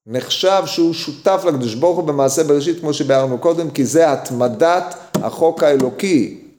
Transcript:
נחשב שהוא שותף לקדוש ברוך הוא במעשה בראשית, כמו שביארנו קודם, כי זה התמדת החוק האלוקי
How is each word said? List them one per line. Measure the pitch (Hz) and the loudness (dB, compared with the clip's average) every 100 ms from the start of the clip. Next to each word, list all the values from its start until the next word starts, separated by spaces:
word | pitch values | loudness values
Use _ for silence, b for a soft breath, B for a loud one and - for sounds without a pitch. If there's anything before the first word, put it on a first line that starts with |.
| 107 | -8
נחשב | 123 - - 185 190 165 | -8 -6 -2 0 0 0
שהוא | - 165 | 0 0
שותף | 160 - 139 196 190 175 | 0 -8 -4 0 0 0
לקדוש | 139 120 | -2 -4
ברוך | 110 175 180 | 0 0 2
הוא | 156 | -2
במעשה | 143 135 165 | 0 0 2
בראשית, | 147 143 156 170 | 2 2 0 -4
כמו | 156 | -4
שביארנו | 143 135 135 135 123 | -2 0 2 0 0
קודם, | 170 170 160 | 0 0 -2
כי | 143 120 | -2 0
זה | 151 160 | 4 4
התמדת | 135 - 120 123 107 165 180 349 - - - | 2 -4 -2 -2 2 2 2 -2 -12 -8 -6
החוק | 113 - 165 160 | -4 0 0 2
האלוקי | 156 139 127 - 196 151 92 - - | 2 2 0 -2 0 0 0 -8 -20